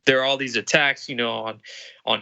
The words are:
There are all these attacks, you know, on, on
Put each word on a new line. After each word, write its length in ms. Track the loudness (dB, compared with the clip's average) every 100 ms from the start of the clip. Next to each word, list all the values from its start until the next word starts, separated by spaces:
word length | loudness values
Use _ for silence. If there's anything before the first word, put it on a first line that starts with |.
| 2
There 140 | 4
are 40 |
all 140 | 2 0
these 180 | -2 -4
attacks, 540 | 0 2 2 0 -6
you 60 | -4
know, 160 | -2
on, 300 | -2 -6 -10 -14 -18 -20 -8 -2
on 160 | 0